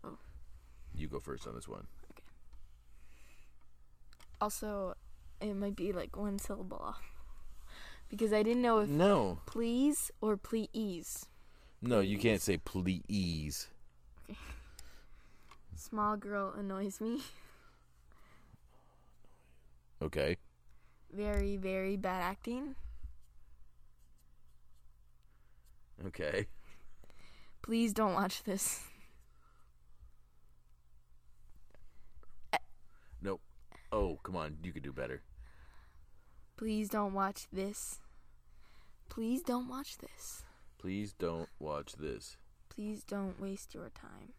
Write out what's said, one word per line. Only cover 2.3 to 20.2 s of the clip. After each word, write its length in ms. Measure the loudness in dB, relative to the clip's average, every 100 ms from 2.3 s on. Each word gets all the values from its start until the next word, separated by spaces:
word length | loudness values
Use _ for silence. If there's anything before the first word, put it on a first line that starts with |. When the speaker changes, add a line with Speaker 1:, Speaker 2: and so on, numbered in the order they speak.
| -14 -12 -10 -10 -12 -16 -12 -12 -12 -12 -12 -14 -12 -14 -14 -16 -14 -14 -14 -14 0
Speaker 1:
Also, 540 | 2 2 -2 0 -2 -4 -10 -12 -10 -4
it 140 | -2
might 200 | 0 0
be, 160 | 0 0
like, 260 | 0 -2 -2
one 220 | 0 0
syllable 400 | -2 -4 -4 -4
off. 360 | -4 -4 -4 -6 -8 -6 -6 -6 -8 -10 -10 -10 -8
Because 240 | 2 6
I 100 | 8
didn't 200 | 8 8
know 160 | 8 8
if 80 | 8
Speaker 2:
No. 500 | 10 10 10 8 2 -2
Speaker 1:
please 640 | 2 4 8 8 6 0 2
or 160 | 2 2
please. 880 | 2 2 2 0 0 0 -4 -8 -8 -16 -18 -18 -20 -2
Speaker 2:
No, 180 | 6 8
you 160 | 8 8
can't 220 | 8 8
Speaker 1:
Please. 20 |
Speaker 2:
say 120 | 6 4
please. 1080 | 4 2 4 4 4 4 4 4 0 -2 -6 -10 -16 -18 -20 -16 -12
Speaker 1:
Okay. 80 | -10 -8 -10 -10 -12 -12 -12 -14 -16 -16 -18 -18 -18 -12 -10
Small 400 | -4 2 4 4
girl 360 | 0 0 0 -2
annoys 440 | -2 0 -2 0
me. 220 | 0 0 -2 -12 -16 -18 -20 -20 -20 -20 -20 -20 -20 -20 -20 -20 -20 -20 -20 -20 -20 -20 -20 -20 -20 -20 -20 -20 -20 -4
Speaker 2:
Okay. 360 | 0 4